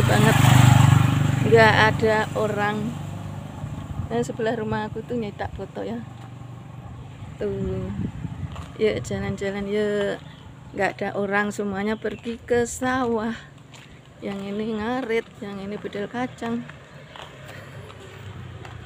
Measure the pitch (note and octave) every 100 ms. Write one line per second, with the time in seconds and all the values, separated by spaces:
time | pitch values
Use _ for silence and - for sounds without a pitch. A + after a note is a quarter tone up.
0 | G#3 G#3 G#3+ - - - - - - -
1 | - - - - G#3+ A3+ A3 G3+ G#3+ -
2 | A3 G#3+ G#3+ - G#3+ G3+ G#3 G#3+ G#3+ -
3 | - - - - - - - - - -
4 | - A#3 A#3+ - A3 A#3 G#3+ A3 G#3+ A3
5 | A3 A#3+ G#3 - G3 - F#3+ - G3 A#3
6 | A#3 - - - - - - - - -
7 | - - - - G#3 G3 F#3+ F#3+ F#3+ G3+
8 | G3 - - - - - - - G#3+ G#3+
9 | - G3 G3 G3 G3 G3+ G3 G#3 G#3 G#3
10 | G3+ F#3+ - - - - - - F#3+ -
11 | G3+ - G3+ G3+ G#3 G3+ G#3 F#3+ G#3 A3
12 | G#3+ G#3 A#3 A#3 - A#3+ A#3 - B3+ C4
13 | A#3+ A3+ A3+ A3+ - - - - - -
14 | - - G#3 G3 G3 G3+ A3 A3 G#3+ B3+
15 | A#3+ A3+ - - G3+ G3+ G3 G#3 - G3+
16 | G3+ A#3+ B3 - A#3 A#3 A#3+ - - -
17 | - - - - - - - - - -
18 | - - - - - - - -